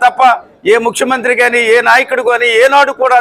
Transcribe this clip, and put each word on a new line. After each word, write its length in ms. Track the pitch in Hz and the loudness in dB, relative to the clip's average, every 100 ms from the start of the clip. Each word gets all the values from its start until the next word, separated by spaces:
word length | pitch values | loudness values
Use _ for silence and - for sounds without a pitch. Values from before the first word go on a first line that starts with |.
| 247 | -2
తప్ప 160 | 247 254 233 - _ 180 | 0 0 0 -6 _ -2
ఏ 20 | 226 233 | 0 0
ముఖ్యమంత్రి 460 | - 254 262 233 240 | -4 -4 -2 -2 -2
కానీ, 260 | 240 240 226 233 | 0 0 0 0
ఏ 20 | 233 | 2
నాయకుడు 320 | 240 254 254 240 | 0 0 -4 -2
కానీ 160 | 240 240 226 | -2 0 2
ఏనాడు 280 | 262 277 277 | 2 2 0
కూడా 260 | 262 254 247 | -2 0 0